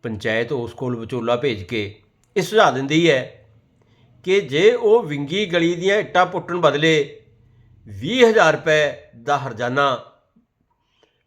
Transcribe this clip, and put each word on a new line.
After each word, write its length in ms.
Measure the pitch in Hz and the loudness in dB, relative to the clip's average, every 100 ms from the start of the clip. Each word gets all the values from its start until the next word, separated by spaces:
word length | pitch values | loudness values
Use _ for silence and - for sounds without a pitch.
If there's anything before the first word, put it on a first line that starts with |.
ਪੰਚਾਇਤ 480 | 120 107 113 113 117 | -8 -6 -2 -2 -2
ਉਸ 220 | 139 117 | -6 -8
ਕੋਲ 220 | - 127 120 | -8 -8 -8
ਵਿਚੋਲਾ 400 | 113 127 113 120 | -8 -6 -2 -2
ਭੇਜ 280 | 147 104 | -2 -4
ਕੇ 180 | 92 117 101 101 _ _ _ 196 | -6 -6 -6 -12 _ _ _ -6
ਇਹ 60 | |
ਸੁਝਾਅ 300 | 165 214 185 | 0 4 4
ਦਿੰਦੀ 380 | 127 139 156 170 | 2 0 2 2
ਹੈ 120 | 135 - - _ _ _ _ _ _ _ _ 185 | 0 -4 -18 _ _ _ _ _ _ _ _ -2
ਕਿ 140 | 196 | -2
ਜੇ 280 | 151 143 202 | 0 2 2
ਉਹ 300 | 247 233 226 | 4 2 2
ਵਿੰਗੀ 420 | 175 143 143 190 208 | 2 -6 -4 -4 -2
ਗਲੀ 280 | 170 165 175 | 0 0 0
ਦੀਆਂ 220 | 190 208 | 0 0
ਇੱਟਾਂ 280 | 185 180 180 | 0 0 0
ਪੁੱਟਣ 320 | 180 160 175 | -2 -6 0
ਬਦਲੇ 360 | 160 139 160 156 139 - _ _ _ _ _ _ - | 0 2 2 2 -2 -10 _ _ _ _ _ _ -18
ਵੀਹ 380 | 98 135 254 233 | -10 -6 2 4
ਹਜ਼ਾਰ 280 | 214 165 | 6 4
ਰੁਪਏ 380 | 151 160 151 147 123 - 117 | 2 0 2 0 -4 -18 -14
ਦਾ 200 | 117 143 | -4 -4
ਹਰਜਾਨਾ 580 | 127 110 123 135 139 123 - _ _ _ _ _ _ _ _ _ _ _ | -4 -6 -2 0 0 -2 -8 _ _ _ _ _ _ _ _ _ _ _